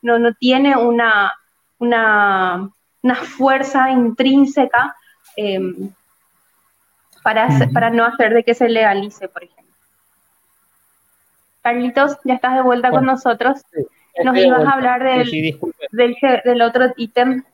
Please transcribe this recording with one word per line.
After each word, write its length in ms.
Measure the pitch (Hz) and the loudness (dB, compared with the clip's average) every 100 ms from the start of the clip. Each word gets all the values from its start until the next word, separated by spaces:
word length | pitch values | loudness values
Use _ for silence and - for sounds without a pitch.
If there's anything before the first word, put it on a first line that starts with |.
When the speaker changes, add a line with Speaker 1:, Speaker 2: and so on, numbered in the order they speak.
Speaker 1:
no, 180 | 240 233 | 0 2
no 140 | 233 | 2
tiene 420 | 226 247 254 285 277 | 0 0 2 2 2
una, 560 | 240 233 233 214 202 - _ _ _ _ | 2 2 2 2 0 -4 _ _ _ _
una, 920 | 240 233 220 208 202 190 185 180 196 _ _ _ | -2 0 2 2 2 0 -2 -4 -8 _ _ _
una 140 | 254 254 | -2 -2
fuerza 760 | - - 262 269 277 269 262 | -6 -2 0 0 0 0 2
intrínseca, 1000 | 254 240 233 262 277 277 277 262 240 277 - _ _ _ - | 2 0 0 2 4 2 2 0 0 -2 -8 _ _ _ -10
em, 520 | 208 190 185 180 196 196 _ _ _ _ _ _ _ _ _ _ _ _ | -6 -4 -6 -8 -14 -16 _ _ _ _ _ _ _ _ _ _ _ _
para 220 | - 220 220 | -4 -2 0
hacer, 220 | 139 - | 0 0
Speaker 2:
Ujú. 60 | |
Speaker 1:
para 160 | - 233 | 0 0
no 120 | 233 | 0
hacer 300 | 233 240 220 | 0 0 0
de 100 | 233 | 0
que 120 | 233 233 | 0 0
se 120 | 240 | 0
legalice, 600 | 226 220 196 202 - 190 | 2 0 0 -6 -12 -16
por 160 | - 180 | -16 -20
ejemplo. 280 | _ _ _ _ _ _ _ _ _ _ _ _ _ _ _ _ _ _ _ _ _ | _ _ _ _ _ _ _ _ _ _ _ _ _ _ _ _ _ _ _ _ _
Carlitos, 560 | 240 240 247 247 285 285 | -4 -2 -2 0 -2 -2
ya 100 | 262 254 | -4 -2
estás 200 | 254 262 | 0 0
de 60 | |
vuelta 280 | 254 247 254 | 0 2 2
con 100 | 254 262 | 0 0
Speaker 3:
Bueno, 80 | |
Speaker 1:
nosotros. 480 | 262 262 226 247 277 _ | 0 -2 -2 -2 -4 _
Speaker 3:
sí, 100 | 165 139 _ _ - | -10 -10 _ _ -4
Speaker 1:
Nos 120 | 254 254 | 0 4
Speaker 3:
estoy 60 | |
de 60 | 277 | 4
Speaker 1:
ibas 120 | 254 | 4
a 40 | |
Speaker 3:
vuelta. 100 | 254 | 2
Speaker 1:
hablar 280 | 269 254 247 | 0 0 0
Speaker 3:
Sí, 160 | 262 254 | 0 0
Speaker 1:
del, 120 | 247 | 0
Speaker 3:
sí, 120 | 156 | -2
disculpe. 460 | 160 151 170 - 147 | -4 -6 -10 -10 -14
Speaker 1:
del 240 | 220 240 240 | 0 0 2
ge-, 260 | 277 247 | 0 0
del 180 | 247 240 | 0 0
otro 240 | 233 247 254 - | 0 2 -2 -2
ítem 460 | 226 240 247 254 - | -6 -2 0 -2 -6